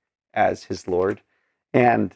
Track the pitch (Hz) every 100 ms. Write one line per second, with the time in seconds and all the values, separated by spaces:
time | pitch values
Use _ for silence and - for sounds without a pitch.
0 | _ _ _ 107 98 95 - 92 - 90
1 | 95 107 _ _ _ _ _ 135 120 113
2 | 104